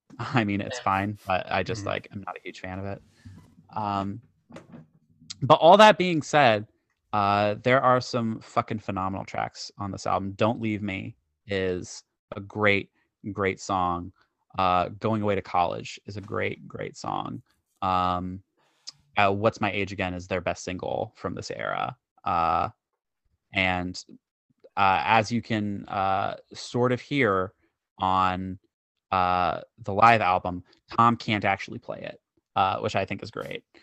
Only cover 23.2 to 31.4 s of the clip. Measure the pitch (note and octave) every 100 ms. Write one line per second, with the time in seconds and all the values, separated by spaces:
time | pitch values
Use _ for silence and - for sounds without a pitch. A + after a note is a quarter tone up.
23.2 | _ _ _ G2+ F#2 F2+ F2+ F2+ - -
24.2 | _ _ _ _ - - G2 F2+ D2 A2+
25.2 | G#2+ A#2 - A2 G#2 G2+ - G2+ F#2+ F#2+
26.2 | G2+ - - - - B2 B2 B2 - C#3+
27.2 | A#2 F#2+ F#2+ _ _ _ _ - F#2+ F#2
28.2 | F#2 F#2 F#2+ F#2 _ _ _ _ - F#2+
29.2 | F2+ F2+ F2 - - - A#2 G2 A2+ A#2
30.2 | F2+ F#2 F2+ F2+ - _ - - A#2 A#2
31.2 | - G#2+